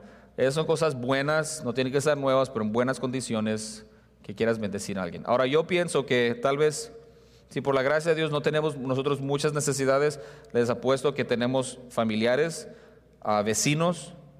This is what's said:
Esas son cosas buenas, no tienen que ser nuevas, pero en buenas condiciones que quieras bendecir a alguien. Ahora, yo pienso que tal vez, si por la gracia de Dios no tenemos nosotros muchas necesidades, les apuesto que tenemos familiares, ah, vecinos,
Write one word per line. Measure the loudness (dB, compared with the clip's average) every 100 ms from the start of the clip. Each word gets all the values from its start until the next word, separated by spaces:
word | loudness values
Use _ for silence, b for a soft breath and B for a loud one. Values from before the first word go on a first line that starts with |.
| B B B 0
Esas | 0 0
son | 0
cosas | 2 0 0
buenas, | -2 0 2 0 0 -6
no | -4
tienen | -2 0
que | 0
ser | 2 2
nuevas, | 2 2 2
pero | 0 0
en |
buenas | 2 0 0
condiciones | -4 -4 -4 -2 -2 -2 -6 -14 -18 b b _
que | -12
quieras | 0 0 0
bendecir | -2 -6 -6 -6
a |
alguien. | -6 -6 0
Ahora, | 2 4
yo | 2 2
pienso | 0 0 -2 2
que | 2 2 2
tal | 0 2
vez, | 2 0 -10 -16 B B B B B
si | -4
por | 0 2
la |
gracia | 2 2 2
de | 2
Dios | 2
no | 0
tenemos | 0 0 0 -2
nosotros | -2 0 0 -2
muchas | -2 0 0
necesidades, | 0 -2 0 2 4 2 -2 B B B
les | 0 0
apuesto | 0 2 2 2
que | 0
tenemos | -2 0 2 0 -2 -8 -8
familiares, | -2 0 2 2 2 0 -4 -14 B B B B -8
ah, | 0 2
vecinos, | 2 0 0 2 0 -2 -10 -18 -20